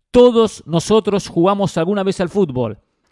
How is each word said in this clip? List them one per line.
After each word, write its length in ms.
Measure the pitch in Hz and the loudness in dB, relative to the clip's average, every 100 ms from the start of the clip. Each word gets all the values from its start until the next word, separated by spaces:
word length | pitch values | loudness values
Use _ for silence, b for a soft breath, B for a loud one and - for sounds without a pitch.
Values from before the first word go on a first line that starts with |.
| _ | _
Todos 520 | 247 247 226 220 - - | 4 6 4 0 -2 -6
nosotros 640 | 165 - 214 208 190 - | -4 0 0 0 -4 -4
jugamos 480 | 170 185 202 196 170 | 0 0 0 -2 -2
alguna 260 | 165 208 | -4 -2
vez 180 | 190 180 | -4 -4
al 100 | 180 | -4
fútbol. 480 | 202 170 123 117 98 _ _ _ | -2 -2 -2 -6 -10 _ _ _